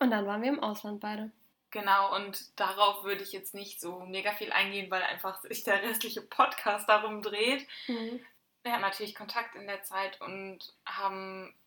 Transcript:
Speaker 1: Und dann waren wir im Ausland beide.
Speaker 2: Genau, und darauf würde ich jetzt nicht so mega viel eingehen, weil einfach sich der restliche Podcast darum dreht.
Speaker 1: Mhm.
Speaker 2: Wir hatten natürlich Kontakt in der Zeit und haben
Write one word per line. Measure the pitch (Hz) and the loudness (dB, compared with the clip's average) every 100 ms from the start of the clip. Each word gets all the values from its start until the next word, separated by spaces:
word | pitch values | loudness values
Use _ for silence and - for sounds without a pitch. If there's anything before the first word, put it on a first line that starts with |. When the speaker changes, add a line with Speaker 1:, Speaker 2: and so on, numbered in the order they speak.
Speaker 1:
Und | 262 | 4
dann | 214 196 | 4 2
waren | 208 | 0
wir | 240 | 2
im | 285 | 2
Ausland | 214 208 208 208 | 0 -2 -6 -8
beide. | 208 214 220 - _ _ _ | -6 -6 -8 -12 _ _ _
Speaker 2:
Genau, | 214 202 196 196 196 | -2 6 6 8 2
und | 202 190 - - | -2 -6 -10 -2
darauf | 190 196 202 202 | 0 6 6 6
würde | 196 196 | 0 -2
ich | 196 | -4
jetzt | 190 - | -8 -8
nicht | 202 202 - | -10 -10 -8
so | 170 180 | -8 -8
mega | 185 190 196 | -8 -4 -2
viel | 208 214 | -2 -2
eingehen, | - 196 202 190 | 0 0 -2 -2
weil | 185 | 0
einfach | - - 190 190 | 0 -2 -4 -6
sich | - 226 | -8 -4
der | - 196 | 2 4
restliche | 214 220 226 220 | 4 -2 -2 -6
Podcast | - - 269 - - 208 208 | -2 4 4 4 0 2 6
darum | 214 214 214 | 6 6 -4
dreht. | 208 208 233 269 - - - | -4 2 2 2 -2 -10 -6
Speaker 1:
Mhm. | 233 226 247 - _ _ _ | -4 -4 -8 -12 _ _ _
Speaker 2:
Wir | 247 | -2
hatten | 233 | 0
natürlich | 196 190 208 208 | 0 -2 -6 -8
Kontakt | 214 240 226 - | -6 -4 -4 -8
in | 202 | -8
der | 196 | -8
Zeit | - 190 196 - | -6 -4 -4 -6
und | - 190 196 185 - - - | -8 -8 -8 -12 -16 -14 -8
haben | - 196 190 190 190 185 - | -2 -2 -2 -6 -8 -12 -16